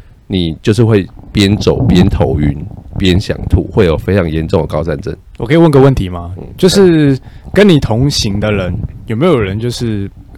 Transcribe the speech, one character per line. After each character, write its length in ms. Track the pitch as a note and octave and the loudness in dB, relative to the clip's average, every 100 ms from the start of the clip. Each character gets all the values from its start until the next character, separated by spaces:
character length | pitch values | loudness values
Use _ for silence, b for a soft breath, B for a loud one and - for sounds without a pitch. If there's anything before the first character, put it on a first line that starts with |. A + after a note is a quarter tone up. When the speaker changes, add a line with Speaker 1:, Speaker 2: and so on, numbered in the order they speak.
| b b - | b b -6
Speaker 1:
你 260 | F#2+ E2+ D2+ | -4 -4 -4
就 120 | - | -2
是 100 | G#2+ | 0
会 240 | A2 G#2+ F2+ - - | 2 2 -2 -10 -6
边 240 | - G2 G#2+ | 0 2 2
走 260 | - D2+ D#2+ | 0 0 2
边 200 | F2 F#2+ | 4 4
头 280 | - C2+ C#2+ | 2 0 0
晕， 160 | D2 C#2+ D#2+ - - - | -2 -4 -8 -16 -14 -4
边 180 | F#2 F2+ | 0 0
想 200 | - - - | -2 -6 -2
吐， 140 | - E2 | -2 0
会 140 | - F2+ | 0 2
有 120 | D2+ | 0
非 160 | - | 0
常 160 | G2 E2+ | 0 0
严 160 | D#2 D#2+ | -2 -2
重 140 | F#2 | -2
的 80 | D2 | -2
高 160 | D2+ | -4
山 160 | E2 D2 | -4 -6
症。 160 | - - - - | -8 -12 -14 -10
Speaker 2:
我 80 | A#2+ | 0
可 80 | |
以 40 | E3 | 4
问 140 | E3 | 4
个 80 | C3+ | 6
问 140 | C3+ B2+ | 4 2
题 140 | F#2+ | -2
吗？ 240 | F2+ F2 F#2 | -6 -10 -12
Speaker 1:
嗯。 60 | D2+ - | -14 -2
Speaker 2:
就 100 | F#3 | 0
是 500 | G3 F#3+ D#3+ C#3+ C3 B B B | 4 4 4 2 0 B B B
跟 140 | - G#3 | 2 4
你 120 | D3+ | 4
同 300 | - A2+ C#3 | 2 0 0
行 300 | - A2 G2+ | -2 -4 -2
的 120 | G#2 | -2
人， 240 | G2+ F2+ F2+ - - - | -2 -4 -6 -8 -10 -8
有 100 | A2 | 0
没 100 | F3 | 2
有 140 | C#3 | 2
人 200 | G2 G2 | 0 -4
就 100 | A#2+ | -6
是 400 | A#2 A#2+ G#2 G2 - - | -6 -4 -4 -8 -12 -20